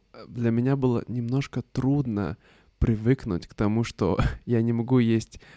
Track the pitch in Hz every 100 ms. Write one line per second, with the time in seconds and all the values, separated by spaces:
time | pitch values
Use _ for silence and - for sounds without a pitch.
0 | _ - - 120 117 117 127 139 127 117
1 | - 120 117 135 - 123 - - 131 143
2 | 127 104 82 101 _ _ _ _ 120 107
3 | 113 135 117 87 - - 104 113 117 -
4 | 95 - - - - 117 117 117 117 127
5 | 113 113 - - -